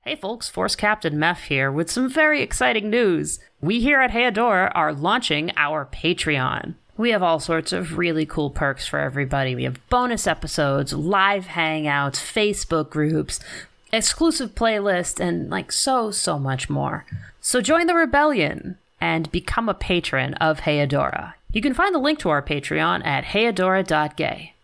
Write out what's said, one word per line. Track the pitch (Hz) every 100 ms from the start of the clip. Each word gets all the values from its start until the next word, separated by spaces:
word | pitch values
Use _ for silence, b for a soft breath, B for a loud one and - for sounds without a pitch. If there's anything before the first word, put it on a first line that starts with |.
| -
Hey | -
folks, | 190 233 -
Force | - 185
Captain | - 208 214 165 147
Meph | 160 175 -
here | 139 139
with | 143 165
some | 240 262
very | 311 302 294
exciting | 254 - 254 220 214
news. | 233 220 165 147 - b _
We | 151 233
here | 247 277
at | 254
Hey | 220
Adora | 247 208 240 190 190
are | 175 156
launching | 143 165 240 - 147 165 -
our | 147 156 135
Patreon. | - 160 175 160 143 131 - - - _ -
We | 233
have | 214
all | 180 160
sorts | - 160 160
of | 180 175 160
really | 175 160 151
cool | - 147
perks | - 143 135 -
for | 147
everybody. | 143 135 135 139 131
We | 123 127
have | 127 _
bonus | 247 247 226 190
episodes, | 160 151 - 143 139 143
live | 151 156 196 196 202 185
hangouts, | 170 160 156 151 143 139 -
Facebook | - 226 208 202 - 165 151
groups, | 151 151 156 151 - B B B _ _
exclusive | 220 - - 330 311 247 -
playlists, | 226 214 202 180 175 -
and, | 175 170 143
like, | 185 185
so, | - - 262 220
so | 196 - 151
much | 135 131 -
more. | 139 139 - - B B -
So | - 247
join | 254 330 339
the |
rebellion | 339 320 285 302 254 151 - - 180 _ _
and | 170 165 156
become | 175 - - 226
a |
patron | 190 - 175 - 135 131 -
of | 160 151
Hey | - 147 143
Adora. | 139 139 - 170 - -
You | 220
can | 262
find | 254 392
the | 339
link | 277 302
to | 180
our | 147
Patreon | 139 147 - 151 160 180 -
at | 139 143
hey | 202 233
adora | 190 185 190 185
dot | 156 151 -
gay. | 139 113 160 _